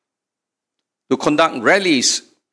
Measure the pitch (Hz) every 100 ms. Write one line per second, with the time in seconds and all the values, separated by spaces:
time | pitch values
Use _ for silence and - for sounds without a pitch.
0 | _ _ _ _ _ _ _ _ _ _
1 | - 135 165 151 165 131 113 190 185 135
2 | 113 - - _ _